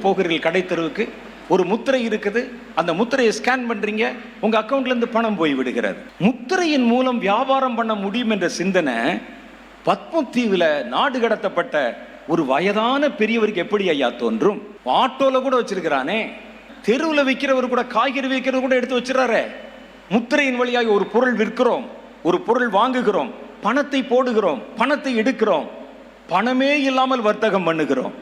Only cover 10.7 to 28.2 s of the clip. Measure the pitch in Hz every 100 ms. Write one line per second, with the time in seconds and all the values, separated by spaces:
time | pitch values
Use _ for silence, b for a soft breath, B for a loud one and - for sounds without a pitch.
10.7 | 147 120 131 262 254 226 214 196 175 170
11.7 | 156 123 107 - - - 165 143 131 185
12.7 | 202 226 269 294 - 214 226 214 180 -
13.7 | 208 190 151 127 117 120 113 170 208 -
14.7 | - - 151 247 247 269 262 262 254 226
15.7 | 185 160 143 131 214 185 - - - -
16.7 | - - 247 320 294 269 262 277 262 254
17.7 | 247 240 - 254 262 262 262 254 262 254
18.7 | 254 247 254 240 254 254 208 117 - -
19.7 | - - - - 202 240 294 277 247 247
20.7 | 240 233 202 185 214 254 226 214 - 240
21.7 | 170 113 - - - 156 175 180 240 240
22.7 | 196 240 254 208 190 127 - - - 196
23.7 | 254 285 277 - 240 262 220 196 135 -
24.7 | - 240 294 277 233 220 - 214 165 120
25.7 | - - - - - - 180 226 254 269
26.7 | 294 269 262 262 262 214 208 220 190 170
27.7 | 160 147 131 - -